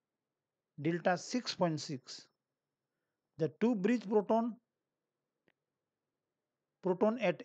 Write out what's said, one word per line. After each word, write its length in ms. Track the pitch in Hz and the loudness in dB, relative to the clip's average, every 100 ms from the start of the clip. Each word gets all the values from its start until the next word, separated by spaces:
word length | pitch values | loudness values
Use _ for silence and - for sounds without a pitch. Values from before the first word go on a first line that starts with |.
| _ _ _ _ _ _ _ - | _ _ _ _ _ _ _ -6
delta 360 | 147 170 190 175 | -4 0 2 0
six 380 | - 247 - | 0 -4 -4
point 260 | - 175 156 | 0 0 0
six. 460 | - 135 - - - _ _ _ _ _ _ _ _ _ _ - | -4 -8 -10 -18 -20 _ _ _ _ _ _ _ _ _ _ -4
The 100 | 156 - | -4 0
two 140 | 226 | 0
bridge 340 | 233 185 240 190 | 2 2 0 0
proton, 480 | 220 190 220 233 214 _ _ _ _ _ _ _ _ _ _ _ _ _ _ _ _ _ _ _ _ _ _ | 0 2 2 0 -4 _ _ _ _ _ _ _ _ _ _ _ _ _ _ _ _ _ _ _ _ _ _
proton 360 | 180 180 214 240 | -2 2 2 2
at 240 | 202 170 | 0 0